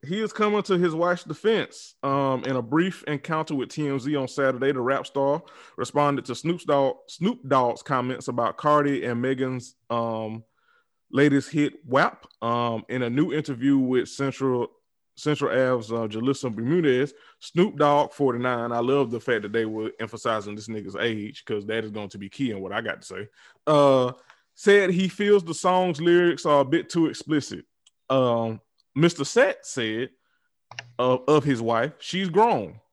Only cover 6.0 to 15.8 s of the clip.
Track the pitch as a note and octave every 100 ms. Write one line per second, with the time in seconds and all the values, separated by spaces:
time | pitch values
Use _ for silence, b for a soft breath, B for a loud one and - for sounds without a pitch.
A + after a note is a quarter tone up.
6 | D3 C#3 A#2 A#2+ D#3 F3 - C#3+ C3+ -
7 | _ - F3+ A#3+ C3+ C#3 B2 A#2 - C3+
8 | B2 C3 - B2 A#2 - D3+ D3 C#3+ C#3
9 | G#2 A#2+ B2+ C3 C3 B2+ A#2+ _ _ A#2
10 | A#2 A2+ A2 A2+ - _ _ _ _ _
11 | _ C3 D3 C#3 - C#3 D3 - - C3
12 | E3+ - - _ A2+ A#2 A#2+ A2+ - B2+
13 | A#2+ B2 D3 C#3 D3 B2+ C3+ C#3 B2+ B2+
14 | F#2+ - C#3 C3 C3+ B2 A#2 _ _ _
15 | _ - D3 D3 C#3+ B2 B2+ B2+